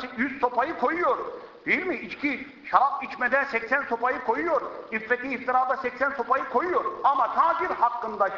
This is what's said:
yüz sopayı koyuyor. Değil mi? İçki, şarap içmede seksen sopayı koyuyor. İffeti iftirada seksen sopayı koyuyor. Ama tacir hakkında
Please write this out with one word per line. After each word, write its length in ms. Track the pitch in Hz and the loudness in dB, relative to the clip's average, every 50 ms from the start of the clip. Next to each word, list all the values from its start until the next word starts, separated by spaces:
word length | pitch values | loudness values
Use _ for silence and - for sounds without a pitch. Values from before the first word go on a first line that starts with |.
| 254 254 254 | -4 -6 -4
yüz 220 | 226 254 277 269 - | -2 -2 -2 0 0
sopayı 380 | 262 254 - 233 262 320 330 - | 0 2 2 2 0 0 0 0
koyuyor. 380 | 247 285 330 349 349 285 233 180 - - - - - - - - - | 0 0 2 2 2 2 2 0 -2 -6 -10 -12 -14 -16 -18 -6 -2
Değil 200 | 165 214 285 370 | 0 0 2 2
mi? 100 | 370 277 | 0 -2
İçki, 520 | - - - - - 277 294 254 - - - - - - - | -4 -6 -10 -6 -4 -2 -2 -2 -4 -8 -12 -18 -18 -2 2
şarap 320 | 180 196 254 277 269 - 269 | 4 4 4 4 0 -2 -6
içmede 420 | - - - 254 240 254 277 269 | -8 -4 -2 0 2 2 2 2
seksen 360 | 269 233 226 226 226 262 285 269 - | 0 -2 -2 0 0 0 0 0 -2
sopayı 340 | 233 226 233 254 277 294 - | -2 0 0 0 0 0 0
koyuyor. 380 | 226 233 285 320 349 311 240 247 - - - - - | -2 0 0 0 0 0 0 0 -4 -8 -12 -8 -6
İffeti 360 | - 220 - - 247 247 254 | -6 -4 0 0 0 0 -2
iftirada 500 | 277 254 - - 254 254 254 254 269 262 | -4 -6 -4 0 2 2 4 4 2 0
seksen 320 | 262 262 247 247 - 269 277 | 0 -2 -4 -2 0 -2 0
sopayı 340 | 277 247 226 - 254 277 285 | 0 -2 0 0 0 0 0
koyuyor. 420 | - - 254 330 370 330 233 - - - - - | 0 0 0 2 2 0 0 0 -2 -2 2 2
Ama 300 | 262 277 269 233 - - | 4 4 4 2 2 4
tacir 340 | 240 311 330 320 - 370 330 | 4 4 4 4 2 0 -2
hakkında 600 | 247 - 226 - - - 233 220 208 202 196 190 196 | 0 2 2 2 2 0 -6 -4 0 0 0 0 0